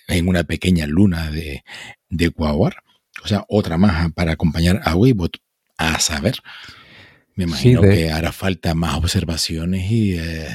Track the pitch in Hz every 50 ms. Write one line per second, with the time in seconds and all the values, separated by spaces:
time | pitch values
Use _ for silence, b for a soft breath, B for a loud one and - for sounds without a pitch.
0 | _ - - 90 85 92 90 87 85 - 82 - - 92 92 85 78 73 76 85
1 | 104 101 85 82 82 78 76 78 85 76 69 65 - B B B B B B B
2 | _ - 92 78 85 85 - - 80 76 73 73 101 160 - - - _ _ _
3 | _ _ - - - - 107 98 - - - 104 98 - 85 82 95 104 87 80
4 | 82 85 78 - 90 82 80 - - 82 76 85 82 87 92 - - 80 80 87
5 | 107 135 127 98 85 80 - - _ _ _ _ _ _ _ - 80 80 78 -
6 | - - 78 73 71 101 131 - B B B B B B B B B B B B
7 | B B B B B B _ - 92 85 80 69 - 123 123 85 95 98 101 104
8 | 82 80 78 80 82 82 - - - 98 92 85 - 90 82 80 85 78 - 78
9 | 80 85 - 98 82 78 82 80 - - 85 80 80 85 92 95 92 95 113 117
10 | 110 101 92 85 82 85 82 80 78 73 -